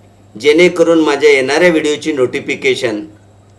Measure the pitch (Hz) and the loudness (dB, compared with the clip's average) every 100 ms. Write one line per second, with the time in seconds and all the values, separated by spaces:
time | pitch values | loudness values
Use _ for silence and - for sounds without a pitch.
0 | _ _ _ 107 135 156 175 170 165 165 | _ _ _ -4 0 4 2 2 2 2
1 | 156 139 147 135 131 151 180 160 156 147 | 2 2 2 2 0 2 2 2 -2 -4
2 | 156 147 123 135 120 139 139 123 123 107 | -4 -2 -2 -4 -8 -4 -2 -2 -4 -8
3 | 104 - _ _ _ | -12 -20 _ _ _